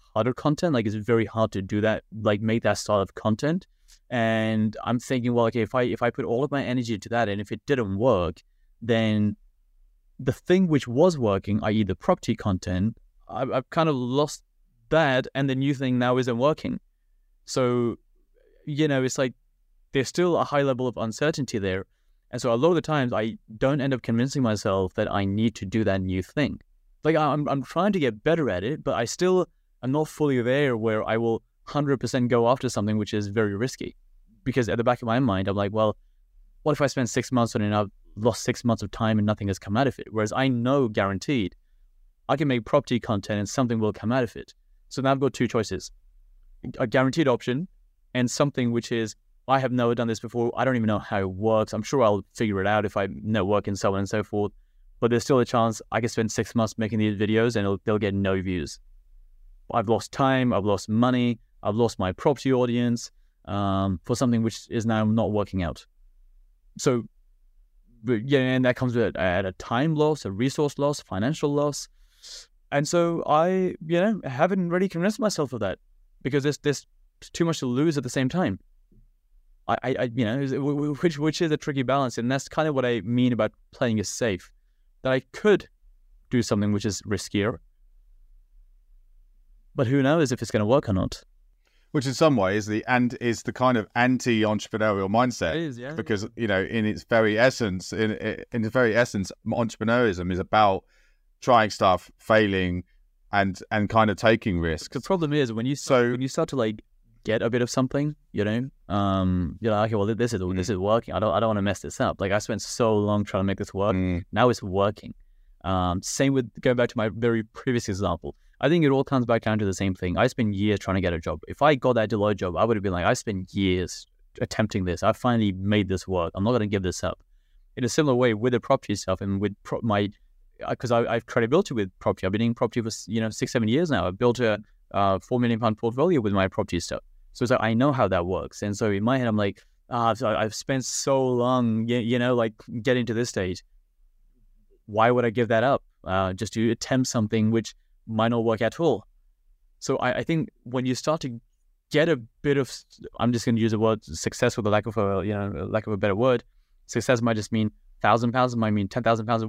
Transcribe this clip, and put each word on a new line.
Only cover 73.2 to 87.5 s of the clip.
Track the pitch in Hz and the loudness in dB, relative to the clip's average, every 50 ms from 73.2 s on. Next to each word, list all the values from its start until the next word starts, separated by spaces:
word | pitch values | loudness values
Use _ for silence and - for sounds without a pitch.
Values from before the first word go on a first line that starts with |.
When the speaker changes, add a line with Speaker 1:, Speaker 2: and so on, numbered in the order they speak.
| - | 0
Speaker 1:
I, | - 147 151 160 180 185 190 185 180 - - - | 2 4 4 4 4 2 2 0 0 -2 -6 -4
you | 156 170 170 | 0 2 2
know, | 185 214 226 175 - | 2 2 2 0 -4
haven't | 139 131 127 156 180 202 196 180 170 | -6 -2 0 2 2 2 0 0 0
really | 170 180 190 190 | 0 0 0 0
convinced | - 165 170 202 220 - | 0 0 0 0 0 0
myself | - 208 - - 151 127 - | -2 -2 0 -2 -2 -2 -4
of | 117 | -4
that | 107 95 - - _ _ _ _ _ _ _ _ - | -4 -4 -4 -6 _ _ _ _ _ _ _ _ -4
because | 139 123 143 131 | -2 0 0 0
there's, | 147 139 - | 0 -2 -2
there's | - 143 139 - - _ _ _ _ _ _ _ | 0 -2 -2 -2 -4 _ _ _ _ _ _ _
too | - - - - 170 | -20 -8 -2 0 0
much | 170 160 - | 0 0 -2
to | - | -2
lose | 127 120 127 151 170 151 143 | -2 0 2 2 2 0 0
at | 113 | -2
the | 127 | -4
same | - 151 131 131 | -2 -2 -2 0
time. | - 175 185 123 95 90 _ _ _ _ _ _ _ - - _ _ _ _ _ _ _ _ _ _ _ _ - | 0 0 -2 -2 -2 -6 _ _ _ _ _ _ _ -20 -20 _ _ _ _ _ _ _ _ _ _ _ _ -4
I, | 104 - - | -2 -2 -2
I, | 127 131 - | -4 -4 -2
I, | 131 127 117 | -4 -4 -2
you | 120 123 | -2 -2
know, | 104 117 139 | 0 0 -2
is, | 139 131 131 | -2 -2 -2
w-, | - 139 143 143 | -2 -2 -2 -2
w-, | 147 143 147 147 | -2 -2 -4 -2
which, | - - 175 156 143 | 0 0 0 0 0
which | 147 156 151 - 180 | -2 -2 0 0 0
is | 160 | 0
a | 151 143 | 0 -2
tricky | - - 143 135 131 | -2 -2 -2 -2 0
balance. | 120 131 139 139 123 - | 0 0 0 0 -2 -2
And | - 117 123 131 | -4 -2 -2 -2
that's | 139 - - | -2 -4 -4
kind | - 165 156 | -2 -2 0
of | 160 147 | 0 0
what | 131 127 | 0 0
I | 123 120 117 87 | 0 0 -2 -2
mean | 117 120 123 123 123 120 | 0 2 2 2 2 2
about | 107 107 107 - _ _ _ - | 2 0 -2 -2 _ _ _ -6
playing | - 139 120 110 107 | -2 -2 0 0 0
it | 98 | -2
safe, | - - - 127 113 98 87 - - _ _ _ _ _ _ _ _ _ _ - | -2 -4 -2 -2 -2 -2 -2 -6 -12 _ _ _ _ _ _ _ _ _ _ -2
that | 131 131 | 0 0
I | 131 - _ - | 0 -2 _ -6
could | - - 214 202 - - - _ _ _ - - _ _ _ - - _ - | 0 2 4 4 4 2 -4 _ _ _ -20 -20 _ _ _ -20 -20 _ -2
do | - 123 113 | 0 0 2
something | - 120 104 104 104 104 | 2 0 0 0 0 0
which | 101 - | 0 -2
is | 107 95 - - | -2 -4 -6 -6
riskier, | 104 104 92 - - - 107 98 110 | -6 -6 -6 -4 -4 -2 -2 0 -2